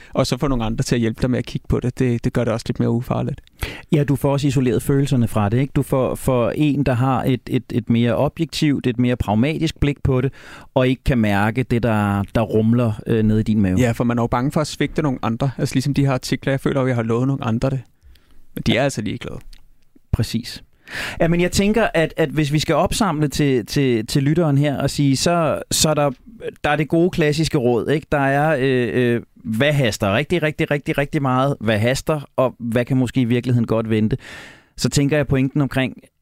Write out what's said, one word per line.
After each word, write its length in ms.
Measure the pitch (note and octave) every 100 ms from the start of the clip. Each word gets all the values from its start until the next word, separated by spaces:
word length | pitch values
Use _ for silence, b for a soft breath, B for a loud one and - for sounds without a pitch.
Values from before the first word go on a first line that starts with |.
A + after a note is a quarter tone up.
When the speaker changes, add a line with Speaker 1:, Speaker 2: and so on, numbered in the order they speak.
| B
Speaker 1:
og 120 | - C3
så 100 | C3+
få 100 | C#3+
nogle 160 | B2+
andre 180 | A2 A2+
til 120 | B2+
at 60 | B2
hjælpe 220 | A2 A2+
dig 80 | C3
med 80 | A#2
at 80 | -
kigge 200 | - -
på 120 | A2
det, 180 | B2+ -
det, 260 | C3 A#2
det 80 | B2+
gør 120 | B2
det 80 | A#2
også 120 | A2+ -
lidt 120 | B2
mere 100 | A#2+
ufarligt. 500 | A#2 B2 A2+ B2 - - B B B -
Speaker 2:
Ja, 120 | D3+
du 120 | C#3 C#3
får 160 | C#3+
også 140 | C#3 C#3+
isoleret 360 | C3 B2+ G#2+
følelserne 460 | - C#3 C#3+ C3 A#2
fra 200 | A2+ G2+
det, 100 | A#2+
ikke? 140 | C#3 -
Du 60 |
får, 320 | C3+ C3+ A#2+
får 360 | - - B2+ A2+
en, 320 | - D3+ C3+ C#3
der 60 |
har 320 | A#2+ C3 B2+
et, 160 | C3 B2 -
et, 160 | B2+ -
et 180 | B2 -
mere 240 | A#2 A#2+ F#2
objektivt, 720 | C#3 - D#3+ - D#3 C3+ B2+
et 120 | A#2+
mere 180 | B2 B2
pragmatisk 640 | - G#2+ C3+ D#3 D#3+ -
blik 220 | D3 C#3
på 180 | - B2+
det, 120 | C3 B B B B
og 140 | C3 B2+
ikke 160 | C3
kan 140 | - B2+
mærke 440 | G#2+ G2+ G#2 A2+
det, 200 | B2+ A#2+
der, 400 | A#2 G#2+ G#2 G2+ G2+
der 60 | A#2+
rumler, 520 | A2 A2 A2 A#2+ A#2+ G#2+ -
øh, 160 | A2+
nede 180 | A2 A2
i 20 |
din 180 | A2 G#2+
mave. 180 | F#2+ F#2
Speaker 1:
Ja, 120 | B2+
for 120 | A#2
man 140 | A#2+ A#2+
er 40 |
jo 40 | A#2
bange 260 | B2+ C3
for 80 | E3
at 60 | D3+
svigte 360 | - C#3+ -
nogle 160 | D3+ B2+
andre. 280 | A2+ A2+ C#3 -
Altså 160 | C#3
ligesom 200 | C3+ C#3+
de 120 | C#3 C#3
her 60 |
artikler, 400 | B2+ - C3 -
jeg 80 | C3+
føler, 200 | D#3 C#3+
at 60 | C3
jeg 80 | A#2+
har 60 |
lovet 240 | A2+ A#2 C3
nogle 180 | C3+
andre 260 | B2 A2+ C3+
det. 100 | C3+ - b b b b b -
Men 80 | - -
de 100 | A2
er 60 |
altså 180 | C#3 -
ligeglade. 360 | A2 A2+ - - - - - - - _ _
Speaker 2:
Præcis. 500 | - - A#2 - - - B B B B B
Ja, 80 | E3
men 120 | E3+
jeg 120 | F3
tænker, 340 | F#3+ G3+ A3 G#3
at, 200 | E3 D#3 -
at 120 | D#3
hvis 240 | C3+ D3
vi 60 | D3+
skal 160 | -
opsamle 540 | D3+ F#3 - G3+ D3+ D3
til, 380 | - C#3+ B2+ G2
til, 400 | - C3+ A#2 A2
til 160 | D3
lytteren 360 | C#3 D#3 D#3+ C#3
her 200 | D3 C3
og 120 | C#3
sige, 260 | - C#3+ C3
så, 460 | F3 F3 D#3 F#2 -
så 180 | - D#3+
er 40 |
der, 160 | D3+ C#3+ B2+ - - - -
der 60 | D3
er 60 | D3
det 120 | D3+
gode 220 | E3+ F3+
klassiske 480 | - - D3+ D#3+ D3+
råd, 320 | A#2+ A#2+ G2
ikke? 160 | D3+ -
Der 60 | D3
er, 380 | C3+ C#3 D#3 D3
øh, 280 | C3+ B2+ A#2 A#2 B2
øh, 80 | A#2+ -
hvad 380 | - - A2 C#3+
haster 440 | C#3+ A#2+ - G#2 G#2+
rigtig, 260 | C#3+ F3
rigtig, 280 | D#3 - D#3+
rigtig, 280 | D3 - D3
rigtig 240 | C#3+ D#3
meget? 340 | C#3 B2+ C#3 C#3+
Hvad 180 | G#2+ G#2+
haster, 420 | A#2 C3 - D#3 C3+ -
og 180 | C3 -
hvad 260 | A#2+ A#2
kan 120 | A#2+ C3
måske 240 | B2 -
i 40 |
virkeligheden 420 | A#2 A#2+ B2 A#2+ A2+
godt 240 | A2 A2
vente? 260 | A2 G#2+ B2+ B B B B B -
Så 120 | C3
tænker 280 | - C#3+ D3+
jeg, 100 | C#3
pointen 340 | C3+ C3+ D3
omkring 360 | C3+ C3+ C3 - - _